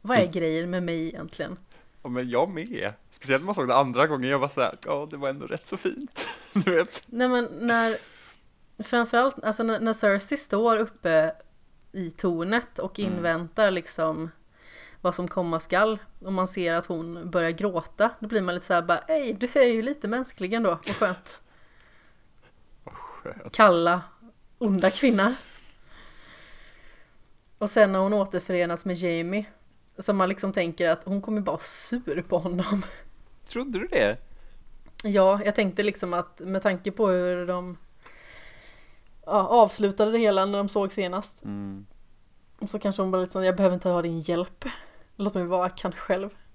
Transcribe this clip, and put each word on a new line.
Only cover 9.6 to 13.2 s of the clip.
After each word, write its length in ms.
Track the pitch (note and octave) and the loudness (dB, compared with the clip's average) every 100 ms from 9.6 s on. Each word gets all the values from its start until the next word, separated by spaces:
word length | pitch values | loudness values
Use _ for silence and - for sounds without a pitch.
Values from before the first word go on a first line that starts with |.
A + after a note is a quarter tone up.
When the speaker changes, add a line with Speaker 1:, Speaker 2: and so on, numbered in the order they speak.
Speaker 1:
när, 180 | A3+ A3 | -2 0
när 120 | A3+ | -2
Cersei 460 | G#3+ G#3 G3 - C#4+ | 2 2 2 0 -6
står 380 | - G3+ A#3 A3 | -2 2 4 2
uppe 560 | A3 - E3+ D#3+ D#3+ - - - - - - | 0 -4 2 4 2 -2 -20 -20 -20 -20 -14
i 180 | F#3+ E3+ | -10 -8
tornet 680 | - F#3 E3 F3+ A3+ A#3+ - | -2 -2 0 0 -2 -2 -8
och 200 | F#3+ - | -8 -4
Speaker 2:
Mm. 120 | G3 | -4
Speaker 1:
inväntar 580 | F3+ | 0